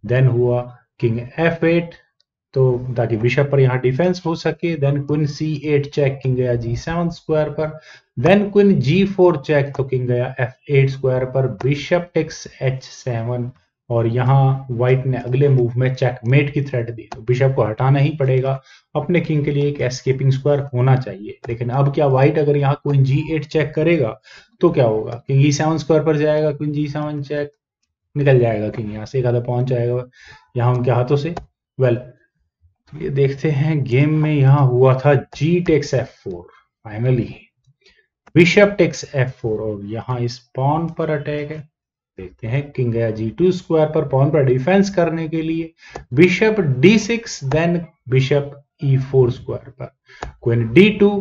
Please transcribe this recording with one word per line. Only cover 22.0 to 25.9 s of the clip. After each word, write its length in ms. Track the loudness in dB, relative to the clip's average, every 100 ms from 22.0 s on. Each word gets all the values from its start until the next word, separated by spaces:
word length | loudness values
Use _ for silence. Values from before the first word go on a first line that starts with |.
| 2
White 320 | 4 2 2
अगर 180 | 0 2
यहाँ 180 | 0 -2
queen 280 | 0 2
जी 180 | 2 0 -2
eight 120 | -4 -2
check 260 | -2 -2
करेगा 400 | 0 0 2 0 -4 _ -20 _ _
तो 100 | 0
क्या 140 | 4
होगा? 280 | 2 0 -4 -10 -2
King 180 | 2 2
ई 40 |
सेवन 260 | 2 0 -2
स्क्वायर 240 | 2